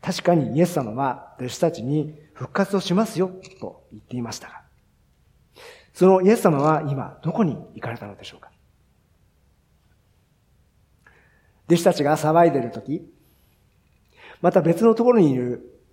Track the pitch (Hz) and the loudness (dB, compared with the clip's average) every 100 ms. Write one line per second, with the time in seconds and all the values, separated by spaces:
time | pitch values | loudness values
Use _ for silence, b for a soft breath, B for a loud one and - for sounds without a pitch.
0 | - 180 - 175 123 127 175 175 120 113 | -6 -4 2 2 2 0 0 0 -6 -4
1 | 135 120 - - 127 - 170 156 117 151 | -4 -4 -12 -14 -12 -2 -2 -2 -4 -4
2 | 151 151 - - 127 - 196 196 - 175 | -4 -10 -20 -18 -10 -4 -2 -2 -2 -2
3 | 220 151 185 185 - - 98 - _ 107 | -2 -4 -6 -6 -20 -16 -16 -16 _ -20
4 | _ 123 117 107 - - _ _ _ _ | _ -10 -10 -12 -18 -20 _ _ _ _
5 | _ _ _ _ _ B B B B - | _ _ _ _ _ B B B B 2
6 | 185 185 185 226 190 147 147 156 156 135 | 4 6 4 4 2 2 2 0 -2 -6
7 | - - 156 202 190 110 - - - 113 | -8 -10 -8 -2 -2 -2 -12 -14 -12 -12
8 | 104 98 - - - _ _ _ _ _ | -14 -18 -20 -20 -20 _ _ _ _ _
9 | _ _ _ _ _ _ _ _ _ _ | _ _ _ _ _ _ _ _ _ _
10 | _ _ _ _ _ _ _ _ _ _ | _ _ _ _ _ _ _ _ _ _
11 | _ b b b b b - 170 190 170 | _ b b b b b 0 2 2 0
12 | 143 151 151 165 170 - - - - 147 | 0 0 2 4 4 2 -6 -10 -10 -10
13 | - _ _ _ _ _ _ _ _ _ | -10 _ _ _ _ _ _ _ _ _
14 | _ B B B 170 180 165 170 226 226 | _ B B B 2 2 2 2 2 4
15 | 240 240 160 127 123 120 - - _ | 4 4 4 2 -4 -6 -10 -20 _